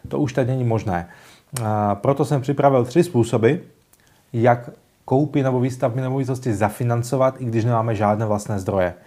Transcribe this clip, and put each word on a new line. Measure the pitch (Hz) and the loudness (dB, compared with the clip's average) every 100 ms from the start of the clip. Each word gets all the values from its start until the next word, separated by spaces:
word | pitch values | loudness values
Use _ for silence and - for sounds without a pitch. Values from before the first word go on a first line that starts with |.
| - | -6
To | 139 | -2
už | 120 | -2
teď | 143 123 | 0 -2
není | 131 | 0
možné. | 120 113 98 87 85 - - - _ 131 | 0 0 -2 -4 -6 -14 -20 -20 _ -6
A | 110 107 104 101 | -2 0 0 0
proto | 131 139 135 | 0 0 0
jsem | 143 | -2
připravil | 123 143 139 135 120 | -2 2 4 4 2
tři | 170 | 2
způsoby, | 175 127 113 120 113 175 - _ _ _ _ _ _ | 2 2 2 2 2 2 -4 _ _ _ _ _ _
jak | 120 120 123 - - _ _ - | 0 2 2 -2 -20 _ _ -2
koupi | 131 151 147 | 0 2 0
nebo | 131 127 | 0 0
výstavby | 120 123 131 120 | -2 -2 -2 -2
nemovitosti | 127 135 127 127 127 | -4 -2 -2 -4 -4
zafinancovat, | 101 104 - 120 120 120 139 131 131 | 0 0 0 -2 -2 -2 0 0 0
i | 127 | -4
když | 113 117 | -2 0
nemáme | 117 113 104 | 0 0 0
žádné | 104 107 110 | 2 2 0
vlastné | 104 104 101 | -2 -2 -6
zdroje. | 92 98 90 - | -2 0 0 -2